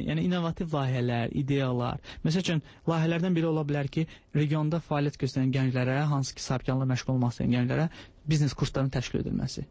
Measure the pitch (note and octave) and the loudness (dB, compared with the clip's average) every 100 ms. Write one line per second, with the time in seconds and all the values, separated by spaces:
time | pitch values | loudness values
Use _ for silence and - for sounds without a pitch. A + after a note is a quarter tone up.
0 | - D3+ F3 F3+ E3 - E3+ D#3 C3+ B2+ | -2 -2 0 0 -2 -4 -2 0 0 0
1 | B2 A#2+ A#2 - C3+ C#3 C3 B2 A#2+ - | 0 0 -2 -2 0 0 2 0 -2 -4
2 | - - D#3+ E3+ F3+ E3 - - - E3 | -10 -6 -2 0 0 -2 -4 -8 -2 2
3 | D#3+ E3+ F#3 E3+ E3 D#3 D3 C#3+ C#3 - | 2 0 2 2 2 0 0 -2 -2 -2
4 | D#3+ - - D3+ D3 D#3 D3+ E3 - D3 | -4 -6 -4 0 2 2 2 0 0 0
5 | D3 - C3 - C3 C3+ C3 B2+ B2+ C3+ | 0 0 -2 0 2 2 2 2 2 2
6 | D3+ C#3+ C3 - - C3 - C3 C3 B2 | 2 0 -2 -6 -4 -2 0 0 0 0
7 | - C3 A#2+ - B2 A#2+ B2 C3 D#3+ - | 0 2 0 0 0 2 2 2 0 -2
8 | - - D3 D3+ D3 - C#3+ C#3 C3+ C3+ | -16 -14 0 2 2 2 -2 0 0 0
9 | - - - - C3 - - | -2 -2 -2 -2 -4 -6 -10